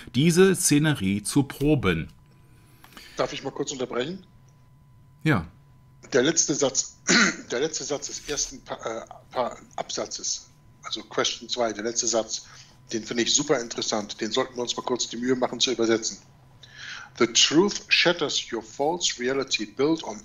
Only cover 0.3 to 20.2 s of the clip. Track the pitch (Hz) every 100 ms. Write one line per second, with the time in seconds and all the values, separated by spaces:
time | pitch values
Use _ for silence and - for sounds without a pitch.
0.3 | 170 190 175 - 147 156 135 95 101 -
1.3 | 143 139 - 143 143 98 82 69 - -
2.3 | - - - - - - - - - 131
3.3 | 147 135 - 139 135 123 120 143 190 -
4.3 | - _ _ - - _ - - - 156
5.3 | 110 78 - - - - - - - 139
6.3 | 165 - 135 131 - - - - 202 190
7.3 | - - 127 160 - 143 143 - - -
8.3 | 139 - 131 - 135 120 113 - - -
9.3 | 127 120 - - - - - 107 - -
10.3 | - - - - - - 110 - - 120
11.3 | - 117 123 113 101 113 - 120 117 107
12.3 | - - - - - - 113 107 120 113
13.3 | - - 135 117 - 107 110 104 - 110
14.3 | 120 - 123 117 - - 123 - 117 123
15.3 | 127 123 120 - 117 113 113 - - -
16.3 | - - - - - - - - - 120
17.3 | - - 147 202 - - - 170 175 143
18.3 | - - 113 - - 143 175 - - 123
19.3 | 135 131 - 156 - 147 160 110 107